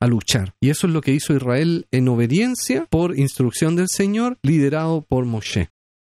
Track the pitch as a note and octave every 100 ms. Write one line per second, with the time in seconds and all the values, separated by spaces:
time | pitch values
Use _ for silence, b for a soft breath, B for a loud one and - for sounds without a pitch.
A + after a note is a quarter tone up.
0 | B2 A#2 - B2+ F#2+ - C3 D3+ F3+ D#3+
1 | C#3+ C#3+ - C#3+ B2 B2 E3 E3 - B2+
2 | B2+ A#2 A#2 D#3+ A#3+ B3 - B3+ E4 D#3+
3 | F3 E3 C3+ - B2 - D#3+ E3+ F#3 -
4 | G3 G#3 A#3+ B3 C3+ D#3+ C#3 D#3 D#3+ E3
5 | D3+ C3 B2 A2+ - - F2 _ _ _